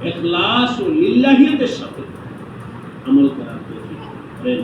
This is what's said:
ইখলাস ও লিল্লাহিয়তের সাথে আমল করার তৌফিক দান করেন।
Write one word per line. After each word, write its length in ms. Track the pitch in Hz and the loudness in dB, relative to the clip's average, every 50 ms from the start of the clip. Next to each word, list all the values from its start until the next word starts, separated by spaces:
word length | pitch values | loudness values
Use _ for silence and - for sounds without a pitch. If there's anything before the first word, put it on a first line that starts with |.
| - - | -4 -6
ইখলাস 640 | - - - 170 339 - - - 226 247 247 247 - - 392 | -6 -2 -2 -2 0 0 0 2 2 2 2 0 0 -2 -2
ও 20 | 349 311 311 | 0 2 2
লিল্লাহিয়তের 720 | 339 - 233 240 262 277 277 254 294 - - 269 254 247 - - | 2 4 4 4 6 6 8 8 8 6 6 2 0 0 -2 -6
সাথে 240 | - - - - - - - - - - - - - - - - - - - - - - - - - 262 | -8 -10 -12 -12 -14 -14 -14 -14 -14 -14 -14 -14 -14 -14 -14 -14 -14 -14 -14 -14 -16 -14 -16 -12 -2 4
আমল 200 | - 285 - 277 262 - | 4 6 6 4 2 -4
করার 220 | - - - - - - | -10 -10 -10 -12 -12 -12
তৌফিক 320 | - - - - - - - | -14 -14 -12 -12 -14 -14 -14
দান 140 | - - - - - - - | -14 -16 -16 -16 -16 -16 -8
করেন। 220 | 262 247 247 - | -4 -4 -4 -4